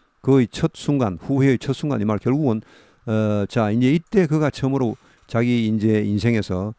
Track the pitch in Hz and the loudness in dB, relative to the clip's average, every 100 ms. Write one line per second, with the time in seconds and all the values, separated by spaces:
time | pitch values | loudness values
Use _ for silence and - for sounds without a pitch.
0 | _ _ 131 135 117 - 165 - - 143 | _ _ 2 2 2 0 -4 -4 -2 0
1 | 110 87 - 135 135 127 - 131 151 120 | -2 -4 -4 0 2 2 -2 -4 -4 -2
2 | 104 104 123 143 143 110 - - _ _ | -2 -2 0 0 0 -2 -6 -20 _ _
3 | - 110 107 104 98 123 107 113 127 165 | -4 -2 0 0 -2 -2 0 2 2 0
4 | - 214 160 151 147 - 135 135 120 - | 0 0 2 2 -2 -2 -2 -2 -2 -4
5 | _ _ - 117 120 120 110 110 110 107 | _ _ -6 -2 0 0 0 0 2 2
6 | 104 101 117 113 - 92 104 | 0 0 0 0 -2 -4 -6